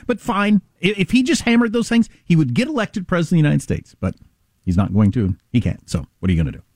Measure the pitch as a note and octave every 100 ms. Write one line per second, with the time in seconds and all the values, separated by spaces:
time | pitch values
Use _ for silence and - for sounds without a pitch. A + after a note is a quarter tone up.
0 | - A3+ - G3 G3+ G#3 - _ F3+ G3+
1 | F3+ B3 C4 D4 A#3+ A#3 A#3 A#3 A3+ A#3
2 | A3 - - E3 C3+ B2 B3+ D4 G3+ G#3
3 | F3+ F3 D#3+ E3+ D3 D3 - D#2 - _
4 | F#2 - _ _ _ _ F#2 F2 B2+ G2
5 | G2+ B2 F#2+ - _ B2 F2+ D#2 - E2+
6 | - _ F#2+ E2 D2 - -